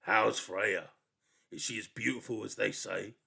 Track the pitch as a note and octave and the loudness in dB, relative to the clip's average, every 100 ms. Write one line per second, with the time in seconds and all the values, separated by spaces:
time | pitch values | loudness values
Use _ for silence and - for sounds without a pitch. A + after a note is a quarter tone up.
0 | - A2 A2 A2 - F#2 G#2 F#2 D#2+ _ | 4 6 6 2 -4 0 2 0 -4 _
1 | _ _ _ _ _ F2 - A2+ G#2 - | _ _ _ _ _ -6 -4 -4 -8 -2
2 | A#2 B2 - A2 G#2+ - G#2 - - F#2 | 0 0 -4 -6 -6 0 0 0 -4 -4
3 | G2 - | -4 -12